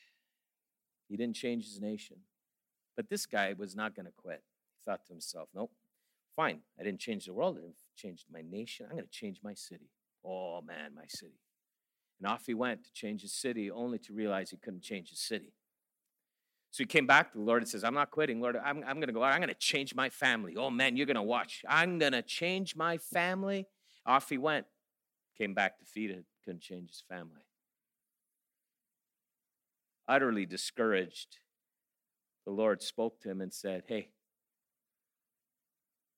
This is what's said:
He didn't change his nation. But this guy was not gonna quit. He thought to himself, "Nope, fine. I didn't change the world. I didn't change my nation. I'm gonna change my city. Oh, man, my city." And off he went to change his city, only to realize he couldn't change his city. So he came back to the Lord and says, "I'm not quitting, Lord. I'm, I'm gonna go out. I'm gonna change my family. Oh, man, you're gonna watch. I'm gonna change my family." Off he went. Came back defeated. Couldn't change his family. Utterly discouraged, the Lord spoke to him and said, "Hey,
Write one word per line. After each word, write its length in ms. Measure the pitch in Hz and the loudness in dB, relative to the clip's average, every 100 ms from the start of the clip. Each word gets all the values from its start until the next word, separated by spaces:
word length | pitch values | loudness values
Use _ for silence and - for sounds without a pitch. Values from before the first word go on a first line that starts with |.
| _ _ _ _ _ _ _ _ _ _ - | _ _ _ _ _ _ _ _ _ _ -10
He 120 | 101 | -4
didn't 180 | 120 107 | -2 -2
change 300 | 123 120 107 | -2 -2 -4
his 140 | 101 | -6
nation. 420 | 104 107 - 92 _ _ _ _ _ _ _ - | -6 -6 -8 -20 _ _ _ _ _ _ _ -8
But 120 | 107 | -4
this 160 | 202 | -4
guy 300 | - 104 98 | -2 2 2
was 200 | 95 101 | 0 -6
not 200 | 98 107 98 | -4 -4 -4
gonna 160 | 87 | -16
quit. 320 | - 92 76 _ _ _ | -16 -12 -12 _ _ _
He 80 | _ | _
thought 220 | - 95 _ | -6 -6 _
to 60 | |
himself, 360 | 85 - 85 76 | -14 -12 -12 -12
"Nope, 200 | 92 117 _ _ _ _ _ _ - | -8 -8 _ _ _ _ _ _ 0
fine. 260 | 156 85 _ - | 0 0 _ -6
I 40 | |
didn't 180 | 98 92 | -6 -4
change 240 | - 104 | -4 -6
the 80 | 92 | -6
world. 240 | 95 180 165 | -2 0 -2
I 60 | |
didn't 140 | 85 - _ - | -12 -20 _ -16
change 300 | 101 85 - | -14 -14 -16
my 120 | 82 | -16
nation. 440 | 80 98 117 - 113 | -10 -8 -8 -12 -12
I'm 60 | 156 | -12
gonna 120 | - | -12
change 340 | - 107 92 | -10 -10 -8
my 120 | 104 | -10
city. 360 | 101 - 85 76 _ _ _ | -12 -14 -16 -20 _ _ _
Oh, 380 | 90 92 90 85 | -8 -6 -4 -6
man, 340 | 80 80 73 | -8 -10 -10
my 120 | 73 78 | -14 -14
city." 340 | - 80 - _ _ _ _ _ _ _ - | -14 -14 -20 _ _ _ _ _ _ _ -6
And 80 | 98 | -2
off 180 | 113 | -2
he 80 | - | -2
went 320 | 113 123 107 | -2 0 -2
to 80 | - | -8
change 300 | - 107 104 | -10 -8 -6
his 100 | 98 | -6
city, 380 | - 131 117 101 | -4 -2 -2 -4
only 280 | 110 123 113 | -4 -4 -4
to 120 | - | -6
realize 380 | 104 104 95 92 | -4 0 0 -2
he 80 | 95 | -10
couldn't 240 | - 90 | -12 -12
change 260 | - 98 85 | -8 -8 -8
his 120 | - | -8
city. 340 | - 107 - _ _ _ _ _ _ _ _ _ _ _ _ | -6 -6 -8 _ _ _ _ _ _ _ _ _ _ _ _
So 100 | - | -4
he 40 | 123 | 4
came 200 | 156 131 | 4 10
back 260 | 143 165 | 8 8
to 60 | 113 | 0
the 60 | |
Lord 180 | 107 120 | 4 4
and 60 | 113 | 4
says, 140 | 107 | 0
"I'm 100 | 113 | 0
not 160 | 139 143 | 2 0
quitting, 280 | 156 151 117 | 2 0 2
Lord. 140 | 120 120 | 0 0
I'm, 280 | 143 143 | -2 -4
I'm 160 | 127 139 | -4 -4
gonna 120 | 139 | -2
go 120 | 117 | 2
out. 80 | 131 | 4
I'm 80 | 151 | 4
gonna 140 | 165 | 2
change 400 | - - 143 135 | 0 0 0 -2
my 160 | 131 127 | -2 -2
family. 460 | - 135 113 92 92 | 2 2 2 0 -2
Oh, 120 | 131 | 0
man, 280 | 120 131 123 | 4 4 4
you're 100 | 139 | 2
gonna 160 | 120 | 2
watch. 420 | 104 120 - - - | 2 0 0 -6 2
I'm 320 | 151 175 175 | 4 4 4
gonna 220 | 143 123 | 4 4
change 560 | - - 170 190 190 156 | -2 -2 0 0 -2 -2
my 220 | 165 165 | 0 0
family." 680 | - 180 175 185 196 196 196 _ _ - | -2 0 2 0 0 -2 -4 _ _ -10
Off 240 | - 135 - | 4 4 4
he 80 | 135 | 0
went. 300 | 151 147 - _ _ _ _ _ _ - | 2 2 0 _ _ _ _ _ _ -4
Came 160 | 104 | -2
back 240 | 98 95 - | 2 2 0
defeated. 480 | - 107 107 92 85 _ | -12 -6 -4 -6 -12 _
Couldn't 160 | - 87 | -12 -12
change 300 | - 90 87 | -10 -12 -12
his 100 | - | -16
family. 460 | - 92 82 78 _ _ _ _ _ _ _ _ _ _ _ _ _ _ _ _ _ _ _ _ _ _ _ _ _ _ - | -14 -12 -12 -18 _ _ _ _ _ _ _ _ _ _ _ _ _ _ _ _ _ _ _ _ _ _ _ _ _ _ 4
Utterly 380 | 135 131 107 | 6 6 4
discouraged, 920 | 90 92 - - 113 95 90 - - - _ _ _ _ _ _ _ _ _ _ | 0 -2 -6 2 4 4 2 -6 -16 -18 _ _ _ _ _ _ _ _ _ _
the 80 | - | -6
Lord 300 | 101 110 95 | 2 4 4
spoke 380 | - - 113 - | 0 -2 -4 -4
to 100 | 107 | -8
him 100 | 95 | -6
and 120 | 92 | -6
said, 320 | - 98 92 - | -6 -4 -6 -4
"Hey, 240 | 110 - _ _ _ _ _ _ _ _ _ _ _ _ _ _ _ _ _ _ _ _ | -6 -6 _ _ _ _ _ _ _ _ _ _ _ _ _ _ _ _ _ _ _ _